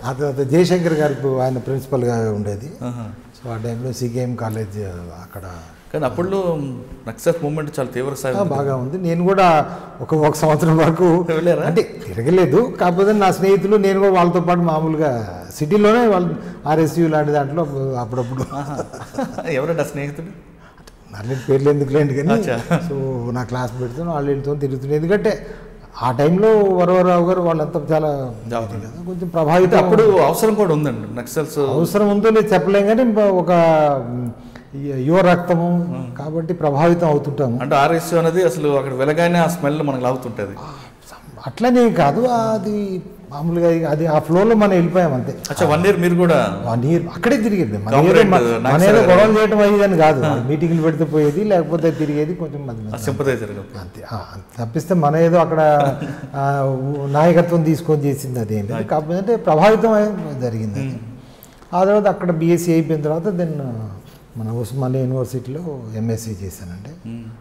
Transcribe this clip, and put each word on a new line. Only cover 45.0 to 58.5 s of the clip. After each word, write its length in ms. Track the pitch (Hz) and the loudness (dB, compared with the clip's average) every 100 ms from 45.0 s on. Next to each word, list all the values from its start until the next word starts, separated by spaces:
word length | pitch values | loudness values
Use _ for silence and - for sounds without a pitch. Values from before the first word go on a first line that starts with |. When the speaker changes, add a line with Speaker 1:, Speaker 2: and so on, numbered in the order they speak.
| 170 | 2
Speaker 1:
అంతే. 280 | 127 117 - - | 0 -4 -8 -8
Speaker 2:
అచ్చా, 180 | 143 165 | -2 0
one 180 | 156 185 | 2 2
year 140 | 190 | 2
మీరు 140 | 175 | 2
కూడా 480 | 175 175 151 110 95 117 | 2 4 4 2 -2 -4
Speaker 1:
One 180 | 117 | -2
year 220 | 127 165 170 | 0 0 -2
అక్కడే 300 | 175 233 277 | -4 0 2
తిరిగింది. 420 | 214 202 131 101 | 0 0 -2 -2
మన 120 | 101 | 0
Speaker 2:
Comrade 280 | 135 165 165 | 4 6 6
Speaker 1:
ఏదో 120 | 196 | 6
మ-, 100 | 185 | 4
మన 180 | 120 113 | 2 0
Speaker 2:
నాగేశ్వర 380 | 120 147 185 143 | 2 4 6 6
Speaker 1:
ఏదో 120 | 175 | 6
Speaker 2:
గారు. 120 | 180 | 6
Speaker 1:
గొడవలు 200 | 214 214 | 6 6
చేయటం 180 | 214 208 | 4 4
అయ్యేదని 400 | 202 202 202 175 | 4 4 4 4
కాదు, 260 | 156 143 | 4 4
Speaker 2:
ఆ. 40 | 123 | 0
Speaker 1:
వాళ్ళు 200 | 139 120 | 0 -2
మీటింగ్లు 340 | 147 165 170 | 0 2 2
పెడితే 220 | 160 151 | 2 0
పోయేది, 400 | 156 151 147 151 | 0 2 2 2
లేకపోతే 460 | 214 185 156 165 160 | 2 2 2 0 0
తిరిగేది 440 | 147 151 147 151 | 0 -2 0 -2
కొంచెం 320 | 175 160 143 139 | -4 -8 -8 -10
మంది 160 | 113 | -10
మంది. 120 | 107 | -10
Speaker 2:
ఆ, 20 | 117 | -6
సింపథైజర్, 540 | 110 104 135 123 107 | -6 -2 -2 -2 -4
ఓకే. 280 | 101 98 107 | -10 -14 -14
Speaker 1:
అంతే. 280 | 90 - - | -16 -16 -12
ఆ, 120 | 110 90 104 - - | -12 -12 -16 -18 -10
తప్పిస్తే 360 | 117 156 - | -6 -6 0
మన 220 | 185 143 156 | 2 2 4
ఏదో 220 | 165 175 | 4 4
అక్కడ, 220 | 160 160 156 147 139 131 143 143 135 | 4 4 4 4 2 -2 -8 -10 -10
ఆ, 280 | 139 139 139 | -4 -2 0
ఊ-, 420 | 135 131 131 143 139 | -2 -2 -4 -6 -2
నాయకత్వం 560 | 147 165 170 170 170 | 2 4 4 4 2
తీసుకొని 420 | 156 151 - 151 | 2 0 0 0
చేసింది 360 | 143 131 131 123 | 0 -2 -6 -6
అదేం 220 | 107 | -4